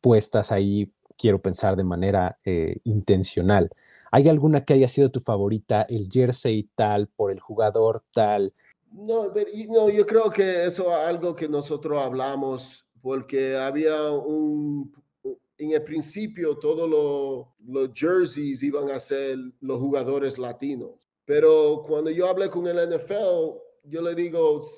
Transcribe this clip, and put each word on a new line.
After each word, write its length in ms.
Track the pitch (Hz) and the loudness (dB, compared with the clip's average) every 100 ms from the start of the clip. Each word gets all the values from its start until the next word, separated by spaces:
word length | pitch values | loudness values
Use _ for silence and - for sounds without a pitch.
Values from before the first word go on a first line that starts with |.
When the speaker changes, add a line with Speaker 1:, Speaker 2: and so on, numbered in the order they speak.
Speaker 1:
puestas 500 | 123 113 - 110 101 | 6 4 4 -2 0
ahí, 420 | 101 101 101 98 _ _ _ | 0 2 0 -2 _ _ _
quiero 240 | 117 98 | 2 4
pensar, 360 | 98 87 104 95 | 0 -2 0 0
de 80 | |
manera, 560 | 92 87 95 98 90 - | 0 0 0 0 0 -4
eh, 340 | - 87 82 87 | -4 -2 -2 -4
intencional. 880 | - 107 - 95 95 - 90 101 85 - _ _ - | -2 -2 2 2 2 -2 2 4 2 -2 _ _ 0
¿Hay 180 | 123 143 | 4 6
alguna 360 | 156 151 151 | 4 4 2
que 80 | 139 | 4
haya 160 | 139 131 | 4 4
sido 220 | - 139 | 4 2
tu 100 | 131 | 2
favorita? 600 | - 104 101 110 - 107 | -2 -2 0 -2 0 0
El 260 | 110 113 98 | 0 -4 -2
jersey 600 | 123 127 123 127 110 104 | 2 2 0 -2 -2 -4
tal, 340 | - 107 104 104 | -2 0 0 -2
por 220 | _ 104 | _ -4
el 100 | 95 | -4
jugador 640 | - 107 107 107 110 113 _ | -8 0 0 4 2 0 _
tal. 420 | - 107 104 98 _ _ _ _ | 0 2 2 -2 _ _ _ _
Speaker 2:
No, 400 | - 214 226 202 | -18 -4 -2 -2
pero, 180 | 208 208 | -4 -4
y, 160 | 208 220 | -8 0
no, 220 | 226 214 | 4 4
yo 160 | 208 208 | 4 4
creo 240 | 220 220 | 4 2
que 340 | - 190 180 | 2 2 2
eso 260 | 175 175 180 | 0 0 0
es 60 | 170 160 | 0 0
algo 300 | 170 170 160 | -2 -4 -4
que 120 | 156 | -4
nosotros 520 | 147 143 147 151 147 | -4 -4 -6 -2 -2
hablamos, 840 | 131 131 131 139 135 120 - - _ _ | -2 -2 -4 -4 -4 -6 -10 -20 _ _
porque 540 | 127 135 131 135 135 131 | -6 -6 -4 -2 -2 -2
había 540 | 135 143 156 156 151 | -2 0 0 0 -2
un, 840 | 147 131 156 151 151 147 143 135 _ _ _ 135 127 _ _ | -2 -2 -2 -2 -2 -4 -6 -8 _ _ _ -14 -14 _ _
en 140 | 151 | -2
el 100 | 156 | -2
principio 720 | 151 156 151 202 214 196 160 147 | -2 -8 -8 -10 -10 -6 -4 -2
todos 300 | 151 160 165 | -2 -2 0
lo-, 680 | 151 147 143 139 131 123 _ 113 | 0 0 -2 -4 -6 -10 _ -8
los 240 | 131 135 | -4 -4
jerseys 720 | 117 156 185 180 147 143 131 | -2 0 2 0 -2 -6 -4
iban 280 | 139 143 139 | -4 -2 -4
a 80 | 135 | -6
ser 380 | - 135 135 131 127 - | -6 -4 -4 -6 -10 -14
los 180 | 131 131 | -8 -4
jugadores 600 | 135 139 123 139 139 127 | -2 -2 -2 -2 -4 -6
latinos. 680 | 123 117 139 131 - - _ _ | -10 -8 -8 -8 -10 -16 _ _
Pero 580 | - 147 156 156 151 151 151 | -2 4 6 6 4 0 -2
cuando 240 | 151 160 | -4 -2
yo 160 | 165 180 | -2 0
hablé 220 | 185 196 | 0 -2
con 180 | 175 175 | -4 -4
el 120 | 175 | -2
N 180 | 170 165 | -2 -2
F 180 | 160 | -4
L, 400 | 202 196 175 160 127 - _ | -4 0 0 -2 -6 -20 _
yo 160 | 147 160 | _ -6
le 140 | 170 | -6
digo 480 | 170 175 165 160 151 151 | -4 -4 2 2 2 -4